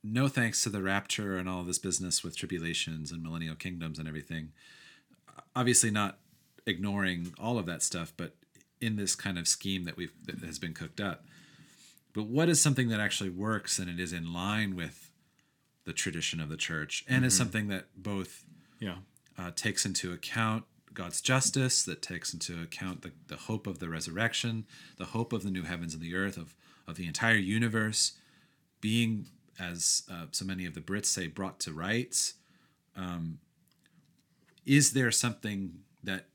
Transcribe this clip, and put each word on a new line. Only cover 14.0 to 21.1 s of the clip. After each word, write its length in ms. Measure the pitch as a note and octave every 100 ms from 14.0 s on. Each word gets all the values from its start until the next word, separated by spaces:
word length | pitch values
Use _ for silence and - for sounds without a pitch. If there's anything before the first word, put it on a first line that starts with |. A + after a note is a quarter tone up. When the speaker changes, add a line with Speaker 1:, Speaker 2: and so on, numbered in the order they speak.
Speaker 1:
is 120 | F2+
in 200 | F2 E2
line 420 | F2 F#2+ G#2+ G#2
with 360 | F2+ E2 - - _ _ _ _ _ _ _
the 80 | -
tradition 480 | D#2+ - E2 D#2+ E2
of 80 | D2+
the 80 | D#2+
church 480 | - D#2+ D2+ - -
and 160 | B2+
is 80 | B2+
Speaker 2:
Mm-hmm. 40 | -
Speaker 1:
something 300 | A#2+ G#2+ G#2
that 200 | F#2+ - -
both 480 | G2+ G2 F2+ - - - - _
Speaker 2:
Yeah. 180 | G#2 F2 F#2+ _ _ -
Speaker 1:
uh, 120 | F2
takes 320 | - A2+ G2 G2+
into 260 | F#2 F#2
account 520 | F2 - A#2 A2 A2 - _ _
God's 280 | - F2